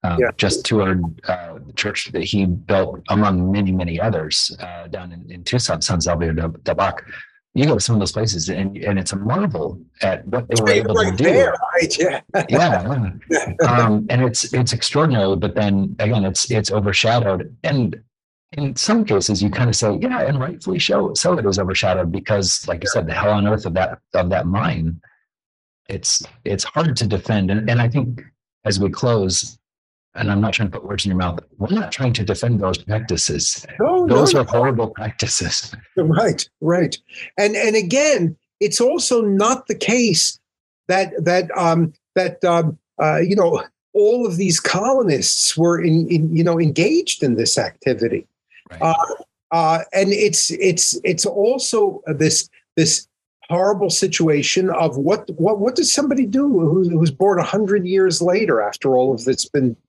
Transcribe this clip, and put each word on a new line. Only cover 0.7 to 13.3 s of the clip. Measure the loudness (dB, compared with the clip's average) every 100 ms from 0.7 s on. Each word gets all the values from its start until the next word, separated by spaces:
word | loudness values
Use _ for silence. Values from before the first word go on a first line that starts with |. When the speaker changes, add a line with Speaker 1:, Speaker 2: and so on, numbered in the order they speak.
| 0 2 0 -2 -8 -6
Speaker 1:
uh, | -6 -6 -16 -16
the |
church | -8 -6 -6 -8
that | -6
he | -4 0 0
built, | -2 0 0 0 -6 -4
among | 0 2 2 0
many, | 0 0
many | -2 -2 -2
others, | -2 -2 -2 -2 -4 -6
uh, | -14 -14 -14
down | -12 -12
in, | -16 -16
in | -14
Tucson, | -4 -2 -2 -4
San | -2 -2
Salvador | 0 -2 -2
de, | -2 -4 -6
de | -6 -2
Bac. | -2 -2 -14 -18 -20 _ _ 0
You | 2
go | 2
to |
some | 2 0
of |
those | 0
places, | -2 -2 -2 -4
and, | -4 -4 -4
and | -4 -2
it's | -2
a | -4
marvel | -2 0 -2 -2 -6 -8 -16 _
at | -2 -2 -4
what | -6 -2
they | 0
were | 4
Speaker 2:
Right, | 2
Speaker 1:
able | 2 0
to |
Speaker 2:
right | 0 2
Speaker 1:
do. |
Speaker 2:
there, | 4 4 4 2 -2 0
right, | 0 0
yeah. | -2 -2 -4
<laughs> | -4 0
Speaker 1:
Yeah, | 2 2 2 -2 -2 -4 -6
yeah. | -4